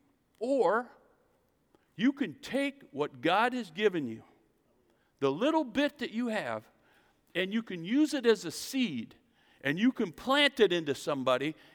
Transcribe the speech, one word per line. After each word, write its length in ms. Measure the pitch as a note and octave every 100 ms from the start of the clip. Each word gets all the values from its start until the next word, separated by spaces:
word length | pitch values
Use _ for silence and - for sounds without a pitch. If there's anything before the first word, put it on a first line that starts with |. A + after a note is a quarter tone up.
| _ _ _ -
Or 520 | A#3+ C#4 F3 G#3+ A#3+ - _ _ _ _ _ _ _ _ _
you 180 | - A#3+
can 220 | C#4 G#3+ -
take 420 | - B3+ C#4 C#4 -
what 300 | C3+ D3 B2+
God 340 | D3+ F#3+ A#3+
has 160 | B3 G3
given 380 | D#3 G#3 F3+ B2+
you, 160 | A2+ - _ _ _ _ _ _ _ _ -
the 100 | C3+
little 340 | C#3+ C4+ D#4+
bit 340 | C4 A3+ C#4+ -
that 120 | A#3
you 160 | G#3+ B3
have, 400 | G#3+ C#3 A2 - _ _ _ _ _ _
and 180 | F3 F#3+
you 100 | A3
can 220 | A3+ F3+
use 280 | E3 C4 D4+
it 140 | D4 A#3
as 180 | G#3
a 60 | F3
seed, 640 | - - C4+ A#3 B2+ G#2+ - _ _ _ _
and 160 | C3+ D#3+
you 140 | B3
can 200 | - G3+
plant 460 | - B3 C#4 C#4+ -
it 140 | G3+
into 220 | F3 D3+
somebody 600 | C3 - C#3+ C3 B2+ C#3+ D#3 -